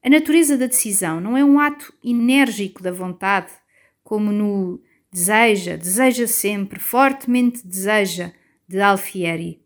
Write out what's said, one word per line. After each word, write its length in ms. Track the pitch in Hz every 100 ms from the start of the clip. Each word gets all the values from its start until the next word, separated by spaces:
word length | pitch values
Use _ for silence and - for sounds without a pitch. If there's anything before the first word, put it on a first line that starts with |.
A 60 | -
natureza 480 | 302 311 320 311 277
da 80 | 254
decisão 560 | - 226 190 175 160
não 160 | 190 254
é 80 | 285
um 140 | 285
ato 340 | 294 294 - _
enérgico 760 | 240 240 233 269 262 196 196 -
da 100 | 185
vontade, 600 | 180 185 180 190 196 - - _ _ _ _
como 280 | _ 214 214
no 500 | 208 208 202 185 180 _ _ _
"deseja, 680 | 180 175 214 233 208 175 160
deseja 500 | 175 190 262 233 233
sempre, 520 | - 196 202 196 190
fortemente 840 | - 240 269 269 - 247 247 240 185
deseja", 680 | 190 190 214 196 170 175 - _ _ _
de 120 | 190
Alfieri. 800 | 202 196 - 190 170 165 170 165